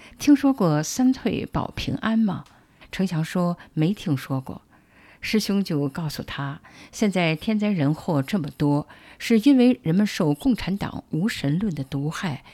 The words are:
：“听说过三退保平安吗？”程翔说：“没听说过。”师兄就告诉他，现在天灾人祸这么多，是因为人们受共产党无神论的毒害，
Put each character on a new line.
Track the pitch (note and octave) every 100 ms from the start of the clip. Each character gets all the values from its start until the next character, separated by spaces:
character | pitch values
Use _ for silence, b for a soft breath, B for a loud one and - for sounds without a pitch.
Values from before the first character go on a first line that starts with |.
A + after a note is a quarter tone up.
| B -
：“听 | -
说 | C#4+ C#4
过 | C4+ F3+ D3+
三 | D#3 - B3+
退 | C4 A3 - -
保 | - - -
平 | - -
安 | G#3 A3+
吗？” | A3 D#3+ - b b b b
程 | - F#3+
翔 | D#3+
说 | D#3+ F#3 F3 F3 B
：“没 | - D#3
听 | G#3 - C3+
说 | - C3+
过。” | C3 - - b b b b b
师 | - A3
兄 | - G3
就 | F#3+ D#3 C#3+
告 | - D#3+
诉 | -
他， | - - C#3 D3+ B B B
现 | - G#3+
在 | F#3 E3+ D#3+
天 | - G#3+
灾 | G#3
人 | F#3+ C#3
祸 | D#3 - D3+
这 | C3+ G#3
么 | C#3+
多， | - D3 C#3+ - B B B
是 | - A3+
因 | B3+ C4+
为 | B3 B3+
人 | D#3+
们 | F3 G#3
受 | - D#3+
共 | D3 C4+ A3+
产 | - G3
党 | D#3 - -
无 | D#3 G#3
神 | - C#3 D#3
论 | G#3+ D3
的 |
毒 | C3 C#3+ C#3+
害， | D#3 F3+ C3 B